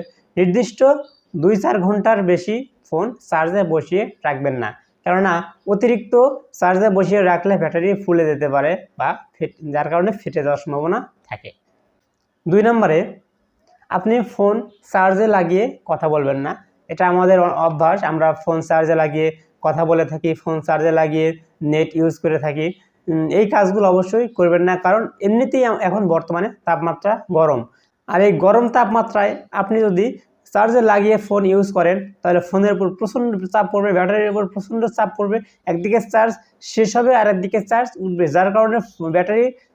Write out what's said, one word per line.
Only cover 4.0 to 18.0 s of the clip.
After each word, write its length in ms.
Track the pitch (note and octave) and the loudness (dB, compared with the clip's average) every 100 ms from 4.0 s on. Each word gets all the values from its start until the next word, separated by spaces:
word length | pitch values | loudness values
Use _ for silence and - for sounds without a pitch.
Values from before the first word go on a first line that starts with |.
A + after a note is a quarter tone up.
| A3+ - D3+ | -4 -6 -6
রাখবেন 300 | C3+ C#3 C3 | -4 -4 -4
না, 140 | A2 - _ _ | -8 -10 _ _
কেননা 300 | - F3+ G3 E3+ F#3+ - - | -2 0 0 -2 -6 -12 -4
অতিরিক্ত 460 | G3+ A#3+ A#3 - A#3+ C4 C4+ _ | 0 0 0 0 2 2 0 _
চার্জে 380 | - F3+ F#3 G#3+ | -2 0 2 2
বসিয়ে 320 | F#3+ F3 G#3 | 2 2 2
রাখলে 340 | F3+ F3 G3 F#3+ | 2 2 0 0
ব্যাটারি 320 | D#3 E3+ F#3 G3 | -2 -2 -2 -2
ফুলে 220 | G3 E3+ D#3 | 0 0 2
যেতে 240 | D3 C#3+ | 0 0
পারে 220 | C#3 D3 F#3 - - | 0 0 -4 -8 -6
বা 120 | C3+ F3 - | -6 -6 -12
ফেট-, 380 | - D#3 - D#3 | -10 -10 -10 -8
যার 180 | C#3+ D3+ | -6 -2
কারণে 220 | E3+ F#3+ | 0 0
ফেটে 320 | G#3 D#3+ D#3 | -2 -6 -4
যাওয়ার 180 | C#3+ C#3+ - | -2 -4 -4
সম্ভাবনা 320 | C#3+ D#3+ A3 - _ - | -6 -2 -4 -6 _ -20
থাকে। 220 | - - _ _ _ _ _ _ _ _ _ E3+ | -18 -18 _ _ _ _ _ _ _ _ _ 0
দুই 180 | G3 | 2
নম্বরে, 360 | A3 A#3 G3 D#3 A3 - _ _ _ _ _ _ - | 4 2 2 2 -2 -10 _ _ _ _ _ _ -8
আপনি 260 | F#3 G#3+ A#3 | -4 0 -2
ফোন 340 | G3+ - G3+ A3 - _ _ | -2 -2 0 0 -6 _ _
চার্জে 360 | G3 F#3+ F#3+ A3 | 0 2 2 2
লাগিয়ে 520 | G3+ E3+ F#3 B3 - - | 2 2 0 -2 -6 -6
কথা 240 | D#3 D#3+ | -4 -2
বলবেন 280 | D3+ C#3 C#3 | 0 -2 -2
না। 140 | C#3+ - _ _ - | -6 -8 _ _ -12
এটা 200 | D#3+ F3+ | -2 0
আমাদের 320 | F3+ F3+ F#3 | 2 4 4
অ-, 160 | F3 D#3 | 4 2
অভ্যাস, 480 | E3 D#3 E3 F#3+ | -2 2 0 0